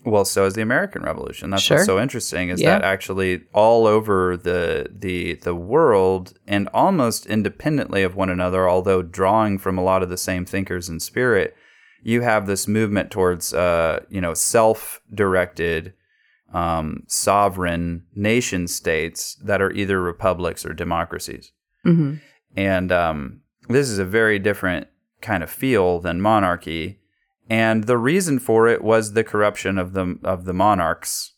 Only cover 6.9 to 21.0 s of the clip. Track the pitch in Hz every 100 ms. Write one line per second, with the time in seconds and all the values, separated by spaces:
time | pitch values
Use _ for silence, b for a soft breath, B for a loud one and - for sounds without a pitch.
6.9 | 185 117 107 - 110 95 - - 147 -
7.9 | 98 92 95 92 90 90 92 92 92 95
8.9 | 92 87 95 95 110 107 98 98 92 92
9.9 | 92 90 90 - 90 87 98 95 90 90
10.9 | 82 - 120 127 101 - b b b b
11.9 | b 113 117 120 107 101 98 - 107 107
12.9 | 101 - 98 90 87 - - 90 85 82
13.9 | - - 98 87 78 - 117 110 113 -
14.9 | - _ 107 98 92 90 - 85 80 92
15.9 | - _ _ _ _ _ 90 85 82 78
16.9 | - - - - 101 101 92 87 85 87
17.9 | 85 - 104 104 120 123 92 87 - 90
18.9 | 80 82 - - - 104 98 98 - 98
19.9 | 95 87 85 95 87 87 - 85 82 87
20.9 | 85